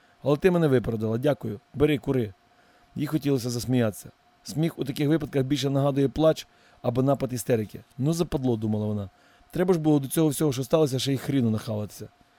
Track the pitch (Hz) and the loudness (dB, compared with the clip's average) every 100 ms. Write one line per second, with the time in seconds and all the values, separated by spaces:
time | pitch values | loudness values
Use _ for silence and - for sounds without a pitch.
0 | _ _ 127 147 190 175 156 127 107 113 | _ _ 0 2 4 4 4 2 2 -4
1 | 110 113 147 135 113 104 _ - 151 143 | -2 0 0 0 -6 -10 _ 0 0 2
2 | - 131 104 - _ _ _ _ _ - | 0 -2 -2 -8 _ _ _ _ _ -8
3 | 143 151 143 135 120 120 113 127 113 - | -4 -2 0 -2 -2 -4 0 2 2 -2
4 | - _ _ _ - 117 165 - 131 139 | -16 _ _ _ -8 -2 -2 -2 -6 -2
5 | 143 156 147 139 131 143 139 139 143 135 | 2 2 0 -2 0 0 0 2 2 2
6 | 139 - 160 151 - _ _ _ 123 120 | 0 4 2 2 -6 _ _ _ -2 2
7 | 131 135 131 123 - 117 104 - - - | 2 2 -2 -6 0 0 -2 -12 -18 -4
8 | 139 165 - - 127 113 110 107 107 104 | -2 0 -2 0 0 0 0 -2 -2 -4
9 | 98 _ _ _ _ 151 180 175 156 147 | -8 _ _ _ _ -2 2 2 4 2
10 | 135 165 156 135 156 127 131 160 151 127 | 2 0 0 2 -2 -2 0 2 2 0
11 | 135 135 - 139 117 110 - 107 104 - | -2 -2 0 2 2 0 -4 -6 -8 -12
12 | 104 _ _ | -18 _ _